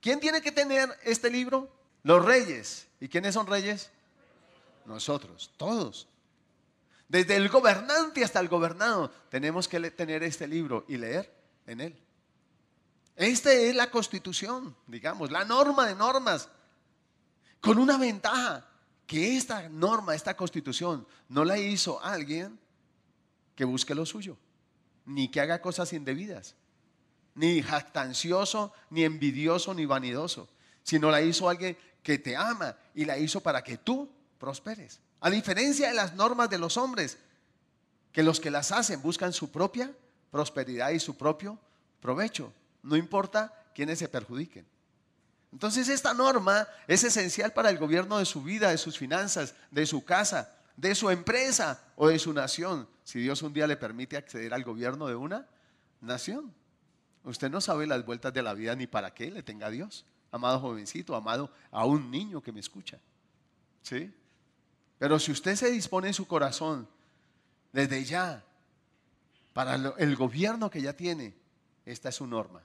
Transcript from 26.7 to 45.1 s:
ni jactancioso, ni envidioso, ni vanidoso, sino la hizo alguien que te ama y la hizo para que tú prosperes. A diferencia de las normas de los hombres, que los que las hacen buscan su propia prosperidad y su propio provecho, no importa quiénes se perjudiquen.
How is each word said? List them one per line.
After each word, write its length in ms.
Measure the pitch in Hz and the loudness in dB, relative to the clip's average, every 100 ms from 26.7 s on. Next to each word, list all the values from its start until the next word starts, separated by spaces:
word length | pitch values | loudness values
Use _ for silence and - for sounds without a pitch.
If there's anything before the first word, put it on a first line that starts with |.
| _ _ _ _ _ _ | _ _ _ _ _ _
ni 280 | - 160 170 | 0 4 4
jactancioso, 1120 | - 151 - 156 131 123 165 180 196 220 208 - _ | 2 -2 -2 -6 -4 -4 0 0 0 -2 -4 -8 _
ni 140 | 156 | 2
envidioso, 720 | 160 156 143 131 151 175 180 | 2 2 0 2 2 2 0
ni 120 | 185 151 | -4 0
vanidoso, 640 | 135 127 123 170 - 90 _ _ _ | 0 0 -4 -4 -8 -12 _ _ _
sino 280 | - 160 156 | 0 4 6
la 120 | 147 | 6
hizo 260 | 165 165 180 | 4 4 2
alguien 300 | 175 185 170 - _ | 2 -2 -6 -14 _
que 160 | - 143 | -2 -2
te 160 | 139 | 0
ama 420 | 123 208 226 156 104 _ | -4 -2 -2 -6 -8 _
y 100 | - | -4
la 140 | 151 139 | -2 0
hizo 240 | 151 202 | -2 -2
para 200 | 180 135 | 0 0
que 140 | - 117 | -2 -6
tú 340 | - 262 285 _ _ _ | -2 -2 -4 _ _ _
prosperes. 640 | 127 135 - 220 131 - _ _ | -10 -10 -12 -14 -14 -20 _ _
A 100 | 170 | 0
diferencia 580 | 202 - 185 269 285 269 | 0 0 0 2 2 2
de 60 | |
las 200 | 240 190 | 2 -2
normas 360 | 180 220 240 233 | 2 2 4 0
de 80 | 185 | 0
los 180 | 170 233 | -2 0
hombres, 420 | 262 240 143 - _ _ _ _ _ _ _ _ _ | -2 -2 -4 -6 _ _ _ _ _ _ _ _ _
que 140 | - | 4
los 160 | 160 160 | 4 4
que 100 | 160 | 0
las 220 | 147 143 | -2 0
hacen 280 | 202 220 156 | 0 0 0
buscan 300 | 143 170 180 | -2 -2 -2
su 200 | 175 147 | -4 -6
propia 420 | - 190 240 262 285 _ _ _ | -2 -2 0 -8 -10 _ _ _
prosperidad 600 | 143 147 - 127 123 127 | -2 -2 -2 -4 -2 0
y 80 | 165 | 0
su 180 | 156 139 | -2 -2
propio 420 | 196 208 196 214 _ _ _ _ | -2 0 -6 -14 _ _ _ _
provecho, 520 | 120 131 220 - 127 - _ _ | -4 -2 -2 -4 -10 -14 _ _
no 140 | 135 151 | 0 0
importa 580 | 170 202 190 214 220 - _ | 2 -2 0 -2 -2 -10 _
quiénes 280 | - 143 165 | -8 -4 -4
se 80 | 165 | -4
perjudiquen. 580 | 131 104 120 165 - 82 _ _ _ _ | -6 -8 -10 -10 -12 -20 _ _ _ _